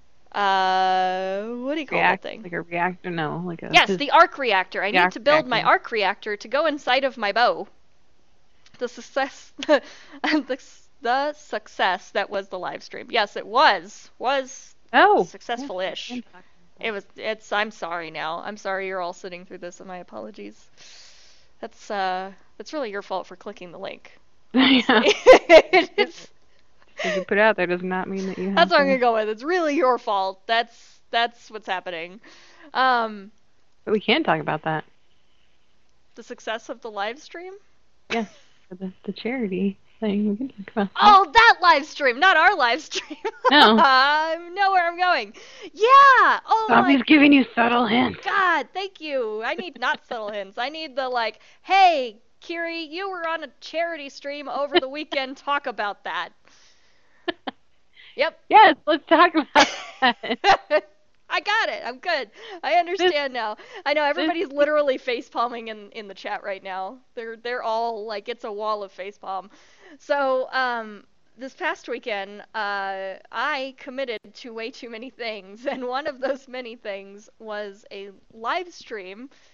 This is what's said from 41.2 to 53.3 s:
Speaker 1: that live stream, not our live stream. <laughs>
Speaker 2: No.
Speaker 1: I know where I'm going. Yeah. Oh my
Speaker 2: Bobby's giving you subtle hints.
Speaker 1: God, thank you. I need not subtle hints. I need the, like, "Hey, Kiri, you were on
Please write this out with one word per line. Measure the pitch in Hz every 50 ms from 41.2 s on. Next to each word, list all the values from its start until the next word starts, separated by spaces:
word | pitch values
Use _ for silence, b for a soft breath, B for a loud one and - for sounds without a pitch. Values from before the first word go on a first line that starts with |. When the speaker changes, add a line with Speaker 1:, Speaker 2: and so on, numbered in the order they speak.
| 392 311 277
Speaker 1:
that | 466 453 466 392 359
live | 349 349 330 285 311
stream, | 311 - - 302 262 233 247
not | 339 381 370 311
our | 320 359 415
live | 339 262 233 233 311
stream. | 302 - - 381 - - 311 - -
<laughs> | 427 - - - 523
Speaker 2:
No. | 269 294 294 - - 226
Speaker 1:
I | 330 277 262 262 269 285 294 302 311 330 320 330 349 349 349
know | 392 403 381
where | 381 370 349 339
I'm | 339 339
going. | 359 359 349 285 226 202 220 B B B B B 453 349 B
Yeah. | 285 403 480 523 554 554 554 523 480 403 311 240 202 - -
Oh | - 440 440 440
my | 247 233
Speaker 2:
Bobby's | 240 262 285 262 233
giving | - 302 302 277 294 285
you | 277 247 - -
subtle | - 233 233 240 240 247 214
hints. | 214 240 262 - - - -
Speaker 1:
God, | 392 370 403 381 359 339 311 262 - _
thank | 370 392 392 392 -
you. | 311 311 285 262 247 214 214 214 220
I | 247 311
need | - 370 349 285 -
not | 247 262 302 285 _ _
subtle | 262 233 220 202
hints. | 220 208 196 190 208 -
I | 240 269
need | 302 320 320 311 247
the, | 254 262 262
like, | 254 240 226 220 220 - b b b b
"Hey, | b - 359 392 381 359 339 285 254 240 202 214 _ _ _ _
Kiri, | - - 339 339 339 330 330 330 330
you | 294 294 349 392 403
were | 381 359 330
on | 330